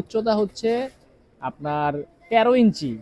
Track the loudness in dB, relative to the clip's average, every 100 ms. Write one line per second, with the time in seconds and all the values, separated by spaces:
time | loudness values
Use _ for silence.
0 | -2 -4 -2 0 -2 -2 -2 -2 -4 -12
1 | _ _ _ _ -12 -8 -6 -2 -2 -4
2 | -10 _ -2 2 4 6 4 2 -6 -8